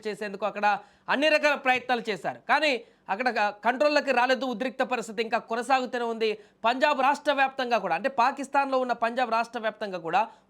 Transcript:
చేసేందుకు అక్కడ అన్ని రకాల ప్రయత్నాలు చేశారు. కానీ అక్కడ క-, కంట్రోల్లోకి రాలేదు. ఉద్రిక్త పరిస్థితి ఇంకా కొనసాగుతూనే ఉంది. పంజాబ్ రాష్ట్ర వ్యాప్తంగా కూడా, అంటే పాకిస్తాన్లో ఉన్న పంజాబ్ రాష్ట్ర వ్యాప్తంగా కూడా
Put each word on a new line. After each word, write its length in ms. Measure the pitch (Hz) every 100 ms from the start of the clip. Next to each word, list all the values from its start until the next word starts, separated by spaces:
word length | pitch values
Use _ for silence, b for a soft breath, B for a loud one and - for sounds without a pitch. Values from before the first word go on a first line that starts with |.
| 214
చేసేందుకు 380 | 202 208 196 208
అక్కడ 340 | 196 208 196 B B -
అన్ని 200 | 214 302
రకాల 260 | 302 294 277
ప్రయత్నాలు 480 | 269 254 247 240 214
చేశారు. 300 | 190 165 127 -
కానీ 340 | 269 302 247 b b -
అక్కడ 200 | 196 247 226
క-, 160 | 208 202 226
కంట్రోల్లోకి 460 | 254 294 294 269
రాలేదు. 340 | 247 254 254 262
ఉద్రిక్త 380 | 226 262 -
పరిస్థితి 400 | 254 247 220 220
ఇంకా 140 | 220 233
కొనసాగుతూనే 680 | - 226 233 262 247 247 233
ఉంది. 260 | 226 220 208 B B 220
పంజాబ్ 360 | 262 302 277
రాష్ట్ర 320 | 262 285 302 269
వ్యాప్తంగా 380 | 269 269 247 226
కూడా, 180 | 190 165
అంటే 140 | 214
పాకిస్తాన్లో 720 | - 240 269 262 277 269 262
ఉన్న 140 | 254
పంజాబ్ 380 | 233 226 240 247
రాష్ట్ర 280 | 226 233 240
వ్యాప్తంగా 380 | 220 214 208 185
కూడా 300 | 165 175 226 B B